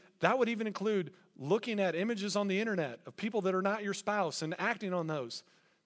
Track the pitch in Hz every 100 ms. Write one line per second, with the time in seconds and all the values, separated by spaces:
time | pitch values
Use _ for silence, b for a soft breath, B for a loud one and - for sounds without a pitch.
0 | B - 170 254 233 233 220 190 202 208
1 | 160 - B - 139 208 233 214 190 165
2 | 208 226 208 190 202 190 226 196 147 117
3 | - - 214 226 185 185 196 214 208 190
4 | - 208 180 - 160 - 196 226 202 180
5 | 160 151 120 - - b b b